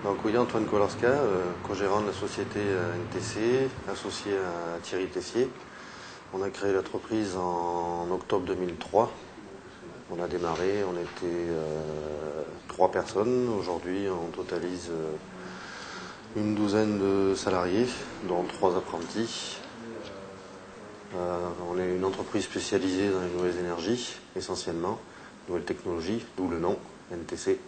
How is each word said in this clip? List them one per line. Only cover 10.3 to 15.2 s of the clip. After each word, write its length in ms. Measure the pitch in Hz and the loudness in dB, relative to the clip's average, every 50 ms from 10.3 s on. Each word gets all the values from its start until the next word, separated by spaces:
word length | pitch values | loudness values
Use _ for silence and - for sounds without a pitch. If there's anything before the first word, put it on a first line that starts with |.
| 82 87 87 85 82 80 90 95 101 104 101 | 0 0 0 0 0 2 2 2 2 2 0
on 100 | 92 90 | 0 0
était, 320 | 87 85 80 - - 92 | -2 -4 -6 -6 -4 -2
euh, 1200 | 87 85 87 85 85 85 80 78 78 78 78 78 78 76 76 78 76 76 76 78 76 73 78 76 78 80 - - - | -2 0 0 0 0 0 0 0 0 -2 -2 -2 -2 -4 -4 -4 -4 -4 -4 -4 -4 -4 -4 -6 -6 -8 -12 -12 -12
trois 240 | - - 92 90 | 2 4 4 6
personnes. 580 | - 95 90 - - 95 107 120 127 123 123 123 113 101 | 6 4 0 2 2 2 4 4 4 4 4 2 2 0
Aujourd'hui, 460 | 87 87 87 82 85 90 92 98 101 98 | 0 0 -2 -2 -2 -2 -2 0 0 0
on 200 | 92 87 82 85 | 0 0 -2 -4
totalise, 600 | 82 - 90 - 92 85 85 87 90 90 90 87 | -4 -6 -4 -2 -2 -2 -2 -2 -4 -4 -4 -4
euh, 200 | 85 80 80 78 78 78 | -4 -2 -2 -2 -4 -6